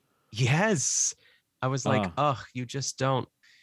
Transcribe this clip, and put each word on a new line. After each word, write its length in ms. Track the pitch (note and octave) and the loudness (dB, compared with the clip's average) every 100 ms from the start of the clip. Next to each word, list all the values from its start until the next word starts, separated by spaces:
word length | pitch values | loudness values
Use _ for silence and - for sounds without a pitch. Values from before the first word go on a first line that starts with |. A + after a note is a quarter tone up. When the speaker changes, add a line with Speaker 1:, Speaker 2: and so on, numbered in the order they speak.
| _ _ _ | _ _ _
Speaker 1:
Yes. 800 | G#2+ B2 D3+ A3 F3 - - - - _ _ _ - | 0 2 4 4 2 0 0 -2 -4 _ _ _ -6
I 40 | C3 | -4
was 180 | C3+ C#3 | -2 0
like, 200 | C3 F#2+ | 0 0
Speaker 2:
Ugh. 60 | G#2 | 0
Speaker 1:
"Ugh, 220 | D3 A2+ - | 0 0 -6
you 120 | B2+ A#2+ | -10 -8
just 320 | C#3 C3+ - | -6 -6 -2
don't." 300 | C3 C3 - _ _ _ | 0 0 -2 _ _ _